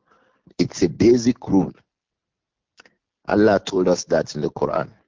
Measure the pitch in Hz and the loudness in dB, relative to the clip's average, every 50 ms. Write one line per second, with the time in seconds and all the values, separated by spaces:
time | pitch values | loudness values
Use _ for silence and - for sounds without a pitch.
0 | _ _ _ _ _ _ _ _ _ - - - 90 - - - 95 85 71 - | _ _ _ _ _ _ _ _ _ -20 -4 -4 -4 -4 -2 -2 -2 -2 0 2
1 | - 117 123 123 113 123 120 - - - 95 98 82 - - _ _ _ _ _ | 4 4 4 4 2 -2 -2 -4 -4 0 0 0 0 0 -6 _ _ _ _ _
2 | _ _ _ _ _ _ _ _ _ _ _ _ _ _ _ _ - _ _ _ | _ _ _ _ _ _ _ _ _ _ _ _ _ _ _ _ -20 _ _ _
3 | _ _ _ _ _ - 92 104 104 107 101 92 - - 98 95 90 90 87 - | _ _ _ _ _ -2 0 2 4 4 2 2 -2 -4 -4 -2 0 0 0 -2
4 | - - 85 80 76 - - 73 71 71 - - 76 71 - 76 71 - - _ | -2 -4 -2 -2 -2 -4 -8 -8 -8 -8 -6 -6 -6 -4 -4 -6 -8 -8 -12 _
5 | _ | _